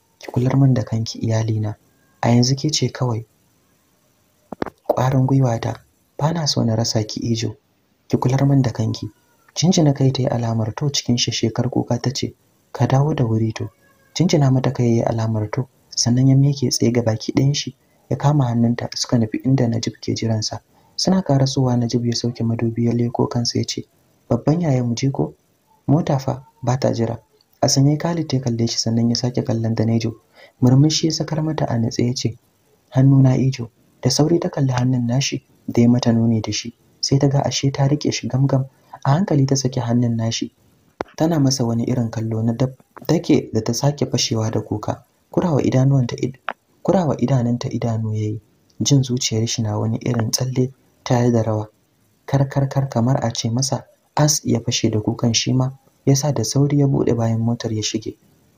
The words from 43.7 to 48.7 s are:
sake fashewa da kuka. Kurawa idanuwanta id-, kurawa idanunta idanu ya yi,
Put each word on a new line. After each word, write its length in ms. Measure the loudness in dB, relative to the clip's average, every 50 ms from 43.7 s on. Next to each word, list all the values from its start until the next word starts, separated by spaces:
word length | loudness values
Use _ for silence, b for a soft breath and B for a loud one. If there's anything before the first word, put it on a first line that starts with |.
sake 340 | -2 0 0 0 0 0 -2
fashewa 440 | -2 -2 -2 -2 -2 -2 -2 -2 -2
da 100 | -2 -4
kuka. 440 | -4 -4 -6 -6 -4 -6 -6 -6 -10 _ _ _ _ _
Kurawa 320 | -2 -2 0 0 2 0
idanuwanta 540 | 2 2 2 2 4 4 4 2 0 0 -4
id-, 220 | -6 -6 -8 -8 -10 _ -12 -12 _ _ _ _ _
kurawa 340 | -2 0 0 2 2 0 -2 0
idanunta 480 | 0 0 2 2 0 0 -2 -2 -4 -6
idanu 440 | -6 -4 -4 -2 -2 -2 -4 -4 -4
ya 80 | -4
yi, 180 | -4 -4 -6 -8 -12 _ _ _ _ _